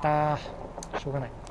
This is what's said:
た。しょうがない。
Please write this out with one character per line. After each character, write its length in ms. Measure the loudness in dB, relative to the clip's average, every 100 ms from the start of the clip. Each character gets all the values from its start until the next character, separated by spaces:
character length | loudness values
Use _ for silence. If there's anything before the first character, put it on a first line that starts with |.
た。 360 | 4 6 4 2 -2 -8 -10 -10 -6 -4
し 80 | -2
ょ 40 |
う 40 |
が 60 | -2
な 60 | -4
い。 40 | -8 -12